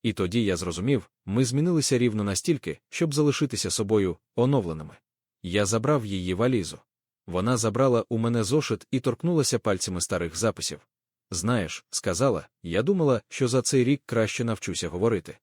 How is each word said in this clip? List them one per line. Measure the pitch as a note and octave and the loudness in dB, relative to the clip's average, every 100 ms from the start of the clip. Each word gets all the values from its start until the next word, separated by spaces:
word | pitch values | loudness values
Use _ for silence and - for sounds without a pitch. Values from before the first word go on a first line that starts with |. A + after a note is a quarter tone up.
І | A#2 | -2
тоді | G2+ F2+ A#2 | -2 0 0
я | G#2 F2 | 0 0
зрозумів, | F2 D#2+ A2+ B2+ - _ | -2 -4 0 -2 -2 _
ми | - G#2+ | -4 0
змінилися | B2 C3+ E3+ E3 - B2+ | 2 2 2 0 2 2
рівно | A#2+ G#2+ | 2 0
настільки, | G2+ F#2+ - D3 E2+ D2 _ | -2 -2 -2 -2 -4 -10 _
щоб | - E3 | -4 -2
залишитися | C#3+ D3 - C#3+ G#2 F#2 | 2 2 2 -2 -2 -4
собою | - G2+ G#2+ F#2+ E2 _ | -2 2 2 2 -2 _
оновленими. | - B2 C#3 F2+ D#2+ D2+ - _ _ _ _ | 0 2 2 0 -6 -10 -18 _ _ _ _
Я | F2+ G2+ | -2 0
забрав | G2 A2+ C3 D3 | 2 0 2 0
її | G#2+ F#2+ F2+ | 0 -4 -2
валізу. | F#2 B2 B2 D#2+ - _ _ _ _ - | 0 2 0 -2 -10 _ _ _ _ -6
Вона | F2 G#2+ B2 | -2 0 2
забрала | A2+ A2 C3+ A#2+ - | 0 2 2 2 0
у | A2+ | -2
мене | A#2 A#2+ | 0 0
зошит | G#2 D3 - A2 - | 2 0 0 -6 -2
і | C3 | -2
торкнулася | C3 A#2 E3 E3 C3 A#2+ | -2 -2 0 2 2 0
пальцями | A2+ F#2+ - F2+ | 0 -2 -2 -4
старих | - F2+ E2+ E2 | -2 -2 -2 -2
записів. | A2 F#2+ - D2+ _ _ _ _ _ | -2 -2 -8 -8 _ _ _ _ _
«Знаєш», — | F2 G2+ A#2+ D#2+ - _ | -4 0 0 -2 -8 _
сказала, — | - G#2 F2+ C3+ F#2 - _ | -4 -2 0 0 0 -6 _
«я | E2+ F2+ | -2 0
думала, | C3+ G3 D3 A#2 _ | 2 2 2 2 _
що | - B2+ | -2 0
за | C3 | 2
цей | - C3+ | 2 2
рік | A#2+ C#3+ | 4 0
краще | - A2+ A2 - | 0 0 0 0
навчуся | A#2 A2 - E2+ E2+ | -4 -4 -6 -6 -6
говорити. | F2 A2+ G2+ D#2+ - | 0 0 0 -4 -20